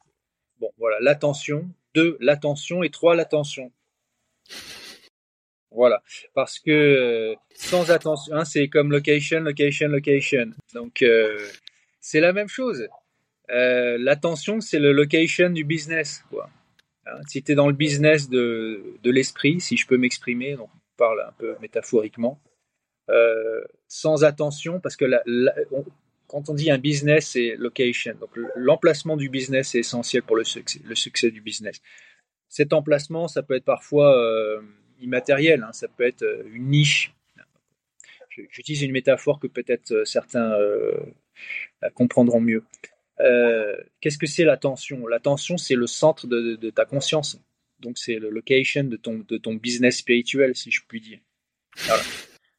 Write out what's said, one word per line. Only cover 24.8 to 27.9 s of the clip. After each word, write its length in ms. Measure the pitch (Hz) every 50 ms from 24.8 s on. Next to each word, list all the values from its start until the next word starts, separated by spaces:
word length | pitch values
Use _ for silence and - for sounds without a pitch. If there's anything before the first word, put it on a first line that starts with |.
| - 135 -
que 100 | - 143
la, 160 | 131 127 117 -
la, 280 | 120 120 120 127 135 - 151 147 -
on, 120 | 131 139 143 - _ _ _ _ _ _ _
quand 220 | - - 147 147 156
on 40 | 151
dit 180 | 143 160 156
un 60 | 139
business, 540 | 131 131 147 147 139 147 147 151 156 - -
c'est 240 | - 123 120 117 110
location. 580 | 110 120 117 - - 127 123